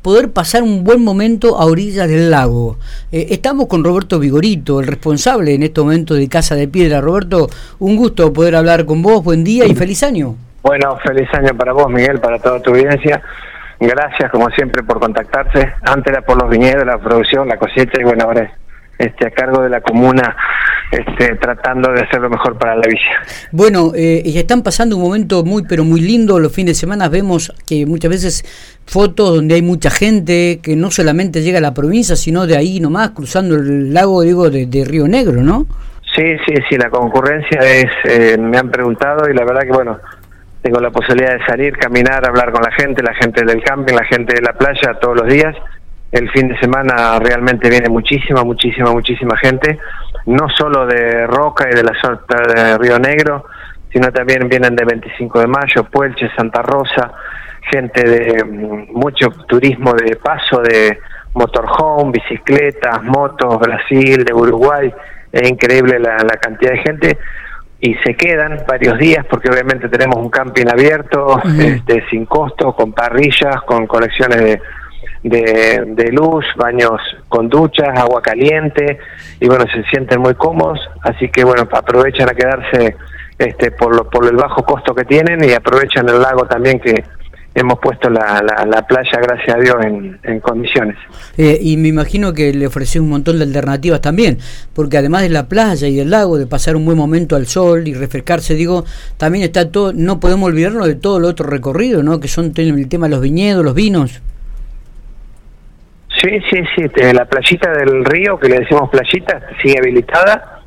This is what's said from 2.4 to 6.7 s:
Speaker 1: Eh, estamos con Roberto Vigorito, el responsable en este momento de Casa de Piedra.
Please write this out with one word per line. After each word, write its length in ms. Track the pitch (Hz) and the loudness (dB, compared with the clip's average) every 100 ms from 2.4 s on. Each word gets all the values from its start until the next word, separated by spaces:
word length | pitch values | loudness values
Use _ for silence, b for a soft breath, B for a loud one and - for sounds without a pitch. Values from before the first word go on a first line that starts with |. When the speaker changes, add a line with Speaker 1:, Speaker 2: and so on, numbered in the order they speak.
| 127 120 117 113 B B B | 2 0 -2 -6 B B B
Speaker 1:
Eh, 140 | 165 165 | -6 -4
estamos 380 | 185 262 277 254 | -2 -2 -2 0
con 180 | 170 | 2
Roberto 340 | 170 180 180 170 | 2 0 0 0
Vigorito, 600 | 143 143 208 180 131 139 | 2 2 2 -2 -2 -2
el 60 | 131 | -2
responsable 680 | 143 156 147 254 254 156 | -4 -2 0 0 0 0
en 100 | 143 | 0
este 160 | 156 156 | 0 0
momento 360 | 147 160 160 | 2 0 0
de 120 | 147 135 | 0 0
Casa 260 | 170 160 | 0 0
de 140 | 143 | 0
Piedra. 320 | 143 | -2